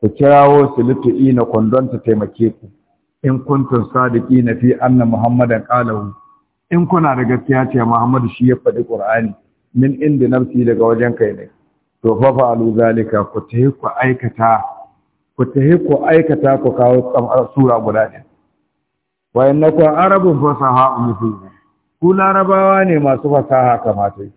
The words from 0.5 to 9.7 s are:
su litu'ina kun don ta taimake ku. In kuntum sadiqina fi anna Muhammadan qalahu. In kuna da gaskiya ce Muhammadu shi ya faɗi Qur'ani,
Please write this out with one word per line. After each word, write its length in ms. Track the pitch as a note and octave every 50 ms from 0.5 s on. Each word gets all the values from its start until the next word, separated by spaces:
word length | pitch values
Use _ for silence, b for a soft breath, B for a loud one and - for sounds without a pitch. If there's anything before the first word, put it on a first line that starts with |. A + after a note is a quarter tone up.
| C#3+ D3 C#3 B2+ -
su 60 | -
litu'ina 640 | A#2 B2 C3 C3 - - - - C3+ C3+ B2+ B2 A#2
kun 240 | - - A2 A2 A2
don 200 | A2 C3 C3 C3
ta 80 | B2+ F2+
taimake 480 | - - A2 G#2+ G#2 G2 - _ A#2 A2 G#2 _
ku. 80 | - G2+ _ _ _ _ _ _ _ _ _ _ -
In 200 | C#3 C3 B2+ B2+
kuntum 400 | - C#3+ C3+ C3+ - C3 A#2+ A2 - -
sadiqina 600 | C3 B2+ B2+ A#2 A#2 - - B2+ B2+ A#2+ A#2+ A2+ -
fi 140 | - B2 B2 -
anna 240 | B2+ B2+ B2+ B2+ A#2+
Muhammadan 560 | A2+ A2+ G#2 A2 A#2 A#2+ B2 B2+ A#2 A#2 A2 G#2+ -
qalahu. 440 | B2 B2 A#2+ A#2 A2 G#2+ G2+ G2+ G2 - _ _ _ _ _ _ _ _ _ _
In 160 | F3 F3 F3 -
kuna 280 | F#3 F3 D#3+ C#3+ C3
da 80 | B2 B2+
gaskiya 460 | A#2 B2+ B2 B2 - C3+ C3 C3 C3
ce 60 | - C3
Muhammadu 480 | A#2 A2+ A#2 A#2 A#2 A#2+ B2+ C3 A#2+ A2+ -
shi 120 | - B2 B2+
ya 60 | B2+
faɗi 280 | B2 _ B2 G#2+ A#2 A#2+ A#2
Qur'ani, 460 | A2+ G#2+ G2 G2+ A2 A2+ A#2 A2 G2+ _ _ _ _ _ _ _